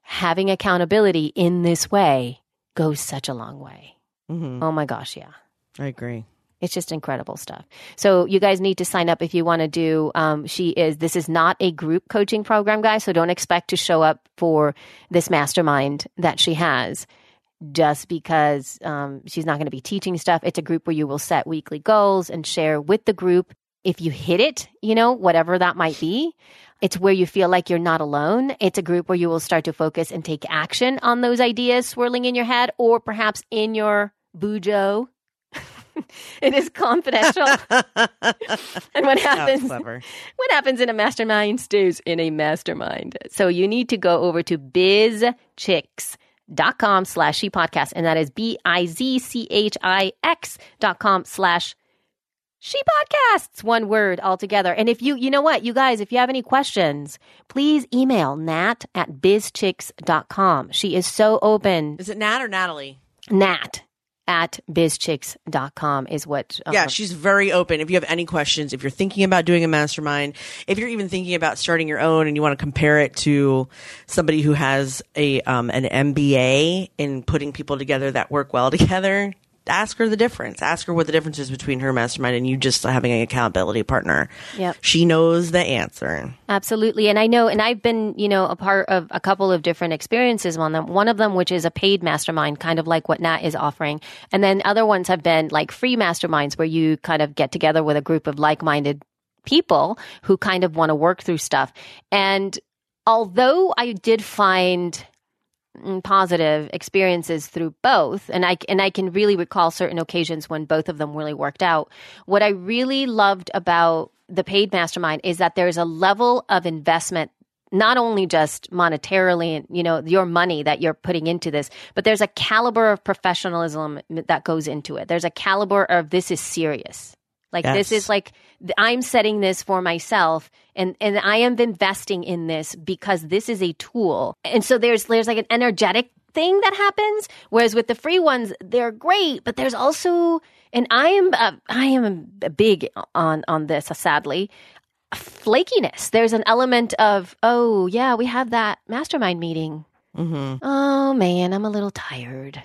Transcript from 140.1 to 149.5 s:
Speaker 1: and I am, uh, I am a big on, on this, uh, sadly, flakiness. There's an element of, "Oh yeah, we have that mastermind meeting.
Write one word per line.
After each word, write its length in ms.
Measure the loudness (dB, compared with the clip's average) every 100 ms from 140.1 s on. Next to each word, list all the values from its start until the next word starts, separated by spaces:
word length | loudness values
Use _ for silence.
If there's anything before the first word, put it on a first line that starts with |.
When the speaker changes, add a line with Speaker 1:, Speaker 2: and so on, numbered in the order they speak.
| 2 2 0 _ _ _
Speaker 1:
and 140 | -2 2
I 160 | 4 4
am, 260 | 4 4
uh, 200 | 2 0 -2 -6
I 160 | 0 2
am 420 | 2 0 -4 -10 -10
a 60 | -8
big 400 | 2 4 4 -2 -10 -6 -2
on, 300 | 0 0 -2
on 200 | -2 0
this, 220 | -4 -4
uh, 40 | -4
sadly, 560 | 0 0 0 -4 -6 _ -20 -20 _ _ _
flakiness. 960 | -14 -14 -6 2 2 4 0 -2 -6 0
There's 220 | 2 4
an 100 | 2 2
element 480 | 2 4 2 0 2
of, 400 | 4 4 -2 0
"Oh 440 | 2 4 2 2 0
yeah, 280 | 0 0 0
we 100 | 0
have 260 | -2 -2
that 280 | 0 -2 -4 -8
mastermind 520 | -8 -4 -2 -2 -2
meeting. 460 | -4